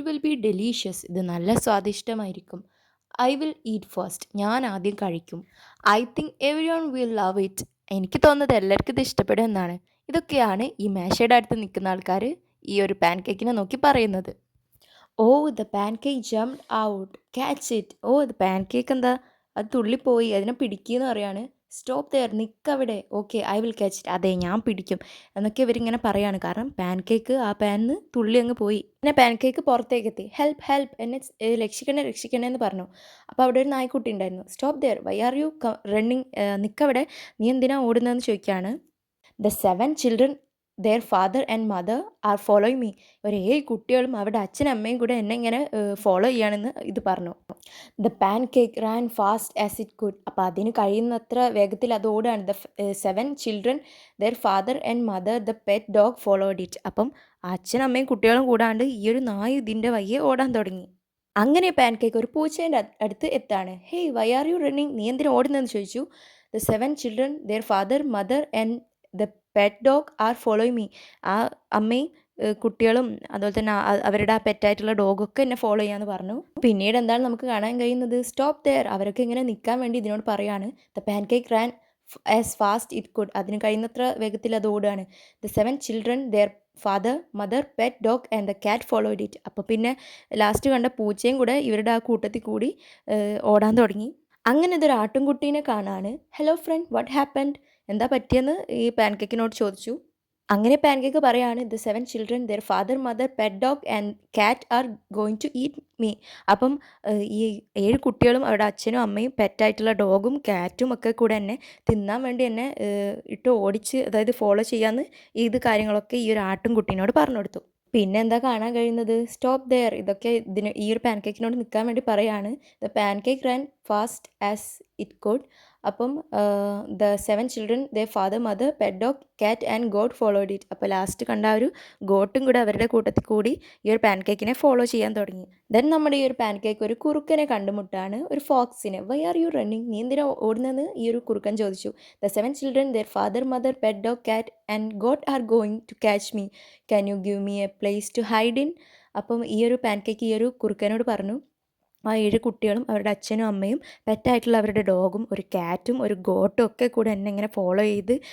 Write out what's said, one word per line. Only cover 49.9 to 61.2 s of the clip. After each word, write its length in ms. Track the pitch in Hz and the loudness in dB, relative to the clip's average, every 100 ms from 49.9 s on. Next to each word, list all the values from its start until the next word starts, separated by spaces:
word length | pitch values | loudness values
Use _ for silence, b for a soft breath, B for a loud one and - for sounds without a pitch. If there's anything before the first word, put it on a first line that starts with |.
| - | -6
could." 100 | 208 196 - | -6 -6 -8
അപ്പോൾ 140 | - | -2
അതിന് 300 | 185 175 214 | -2 0 -2
കഴിയുന്നത്ര 680 | 233 202 208 233 233 - 240 | 2 2 2 0 -2 -2 2
വേഗത്തിൽ 540 | 247 214 202 196 240 | 2 4 2 0 -2
അത് 140 | 220 220 | 0 0
ഓടുകയാണ്. 340 | 214 226 220 | 0 0 -2
"The 140 | 190 202 | -4 -6
f-, 160 | - - | -8 -6
ഏ, 120 | 202 | -6
seven 360 | 196 202 190 269 | -2 -2 -2 -2
children, 460 | 285 - 214 208 285 B B B B | -4 -4 -2 -2 -2 B B B B
their 120 | 208 240 | -2 0
father 400 | 220 196 196 262 - | 0 2 0 -2 -2
and 100 | 240 | -2
mother, 360 | 233 190 185 233 | -2 -2 -2 -2
the 120 | 208 | -2
pet 300 | 220 - 202 214 208 | -4 0 0 2 4
dog 120 | 208 | 4
followed 540 | 240 - 196 196 185 185 | 2 0 2 2 -2 -6
it." 60 | - 185 | -10 -6
അപ്പം 260 | 180 233 - b b | -2 -2 -4 b b
അച്ഛനും 400 | 180 185 - 240 | -8 -8 -2 0
അമ്മയും 220 | 262 254 269 | 2 2 0
കുട്ടികളും 400 | 226 226 240 262 | 2 4 4 4
കൂടാണ്ട് 380 | 226 226 220 | 4 4 2
ഈ 260 | 262 240 208 | 0 0 0
ഒരു 80 | 240 | 0
നായ 360 | 254 202 214 | 0 -2 -2
ഇതിൻ്റെ 360 | 277 220 214 226 | -2 -2 -2 0
വയ്യെ 300 | 233 196 254 | 0 0 0
ഓടാൻ 320 | 294 262 269 | 2 2 2
തുടങ്ങി. 400 | 233 190 185 180 _ _ _ | 0 -2 -6 -14 _ _ _